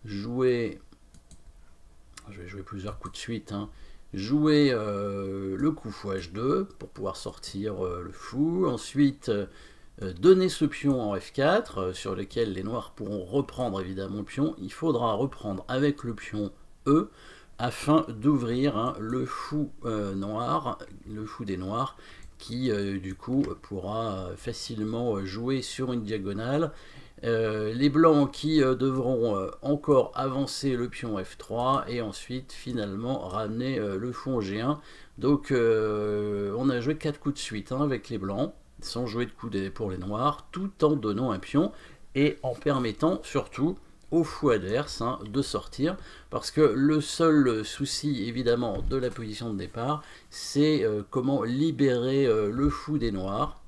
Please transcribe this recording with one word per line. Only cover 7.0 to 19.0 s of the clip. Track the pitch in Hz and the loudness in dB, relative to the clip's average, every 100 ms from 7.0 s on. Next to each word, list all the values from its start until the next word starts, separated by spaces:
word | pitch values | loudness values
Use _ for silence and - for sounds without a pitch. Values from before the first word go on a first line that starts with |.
| 98 - | -6 -6
sortir, | - - - 98 107 95 92 | -10 -10 -10 -6 -4 -4 -4
euh, | 87 | -4
le | 87 | -8
fou, | - - 135 156 175 170 | -12 -8 0 0 2 2
ensuite, | 117 - 135 143 139 - | 0 -4 4 4 4 -2
euh, | 104 95 - - - - - | -2 -2 -12 -20 -20 -20 -10
euh, | 98 | -10
donner | 90 170 185 185 | 6 8 10 8
ce | - 147 | 2 0
pion | - 143 131 | 2 2 2
en | 107 98 | 0 -4
F | - | -4
quatre, | - 143 202 226 - | 0 4 2 0 -4
euh, | 92 | -4
sur | 90 - 95 | -4 -6 -6
lequel | 95 - 110 | -4 -2 0
les | 92 | -2
noirs | 101 117 - - | -4 -6 -8 -10
pourront | 101 101 | -6 -6
reprendre | 90 135 - - 123 98 | 0 -2 -2 -2 -2 -2
évidemment | 92 95 98 101 | -4 -6 -6 -6
le | |
pion. | 104 - 151 160 | -6 -2 -2 -2
Il | 92 | -10
faudra | - 160 120 117 | -4 0 2 2
reprendre | 104 135 - 107 95 - | 2 0 -2 -6 -6 -4
avec | 127 143 143 | 2 2 0
le | 120 104 | -6 -8
pion | - 107 101 - - - - | -6 -4 -4 -6 -20 -6 4
E | 151 - - - - - - | 4 2 -10 -20 -20 -20 -4
afin | 120 - 139 156 - | -4 -2 4 4 4
d'ouvrir, | 110 131 143 117 123 143 104 | 0 2 2 2 2 2 2
hein, | 120 | -2
le | - | -4